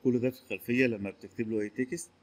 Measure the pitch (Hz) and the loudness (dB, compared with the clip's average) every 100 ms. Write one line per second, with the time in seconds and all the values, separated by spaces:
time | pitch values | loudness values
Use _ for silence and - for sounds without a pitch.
0 | 131 123 123 127 - 98 - 120 131 110 | 2 2 2 -2 -10 -10 -2 2 2 2
1 | 98 - 98 - 110 110 104 - 127 170 | -4 -8 -14 -6 -2 0 -2 -2 -2 -4
2 | - _ | -8 _